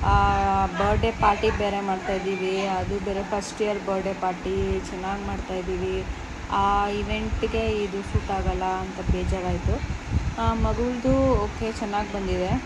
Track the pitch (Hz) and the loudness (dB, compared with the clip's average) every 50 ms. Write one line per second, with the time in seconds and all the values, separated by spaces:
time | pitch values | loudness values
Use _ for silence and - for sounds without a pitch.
0 | - 196 202 202 202 202 202 196 196 196 196 196 196 190 180 180 196 202 214 214 | 4 6 6 6 6 6 4 4 2 2 2 2 2 0 0 0 2 2 4 4
1 | - 226 226 - 220 214 208 202 - 220 202 190 208 202 196 202 196 196 190 185 | 2 0 0 2 4 4 4 4 2 0 2 2 0 0 0 0 -2 -2 -2 -2
2 | 185 - 196 190 180 190 196 190 185 185 190 190 196 196 190 185 185 180 196 202 | -2 -2 -2 -2 0 -2 -2 0 0 0 0 0 0 0 0 -2 -2 -2 -2 -2
3 | 185 202 196 196 202 196 - 208 196 - - - 214 208 208 202 185 185 196 190 | -2 -2 -2 -2 -2 -2 -2 -4 -4 -4 -4 -2 0 0 0 -2 0 -2 -2 0
4 | 175 196 196 - - 185 185 175 - 185 190 196 196 196 190 190 185 - 190 185 | 0 -2 -4 -2 -2 -2 -2 -2 -4 -2 0 0 0 0 0 -2 -2 -6 -8 -6
5 | 185 190 196 202 202 196 196 196 180 - 190 185 180 180 185 180 185 190 190 190 | -4 -4 -4 -4 -4 -6 -4 -6 -6 -6 -4 -6 -4 -4 -4 -2 -2 -2 -2 -4
6 | 190 - - - - - - - - - - 196 196 196 202 202 202 202 208 208 | -4 -4 -6 -8 -8 -10 -10 -10 -6 -2 0 2 2 4 4 2 2 0 0 -2
7 | 208 196 214 214 220 220 214 - - 226 226 226 226 220 220 214 208 202 185 196 | -2 -2 -2 -2 -2 -2 -2 0 0 0 0 0 0 0 0 0 0 -2 -2 -4
8 | 196 - - 196 - - 202 190 185 190 185 185 185 185 185 185 185 190 190 185 | -6 0 0 0 0 0 -2 0 0 0 0 0 0 0 0 -2 -4 -6 -6 -6
9 | 185 180 175 180 180 180 185 190 180 180 180 175 - - - 277 - - - - | 0 0 2 2 2 0 0 0 0 0 -2 0 2 0 0 0 0 -4 -6 -6
10 | - - - - - - - - 226 - 226 226 220 226 - - 240 247 247 240 | -6 -2 -2 0 0 0 -2 0 2 2 2 4 2 2 2 2 0 0 0 0
11 | 226 262 262 269 269 269 254 220 202 208 - - 220 220 226 - 233 202 202 208 | 2 4 4 6 6 6 4 4 2 0 -2 -4 -4 -4 -4 -4 -4 -2 -2 -2
12 | 208 202 196 208 196 185 180 180 180 185 214 269 - | -2 -2 -4 -4 -2 0 0 0 0 0 0 -2 -2